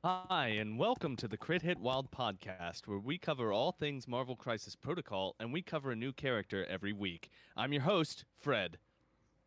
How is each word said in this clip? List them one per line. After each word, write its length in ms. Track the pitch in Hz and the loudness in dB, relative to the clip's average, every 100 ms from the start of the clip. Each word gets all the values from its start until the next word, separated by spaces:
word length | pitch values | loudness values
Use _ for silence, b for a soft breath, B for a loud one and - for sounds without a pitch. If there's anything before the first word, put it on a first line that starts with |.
| 170 | 2
Hi, 500 | 185 185 180 123 107 | 0 0 2 2 2
and 200 | 107 113 | 0 2
welcome 380 | 202 254 156 123 | 2 4 0 -2
to 100 | 110 | -4
the 80 | 107 | -4
Crit 240 | - 175 | 0 2
Hit 160 | 165 175 | 2 0
Wild 320 | 113 131 135 | 2 0 -2
podcast, 760 | - 117 98 104 92 87 - - | -2 -2 -2 -8 -6 -6 -6 -4
where 120 | 101 | -4
we 180 | 113 143 | -2 -4
cover 340 | - 135 113 | -2 0 2
all 220 | 101 147 | 4 4
things 340 | - 147 139 127 | 2 -4 -4 -4
Marvel 280 | 123 127 123 | -2 -2 -4
Crisis 380 | 131 110 - - | -2 -4 -4 -10
Protocol, 600 | 135 175 - 98 95 - | -4 -4 -2 0 0 -2
and 120 | 117 | -4
we 100 | 156 | -4
cover 300 | 175 160 135 | -2 -4 -2
a 40 | 113 | -2
new 180 | 131 | -2
character 520 | 131 139 117 98 98 92 | 0 2 2 2 -2 0
every 240 | 92 101 | -2 -2
week. 360 | 101 101 85 - b b - | 0 -2 -2 -14 b b -2
I'm 160 | 123 | 0
your 80 | 143 | 2
host, 420 | 139 202 156 - - - | 4 4 4 -2 -14 -6
Fred. 380 | 147 117 87 - _ _ _ _ _ _ | 2 2 2 -4 _ _ _ _ _ _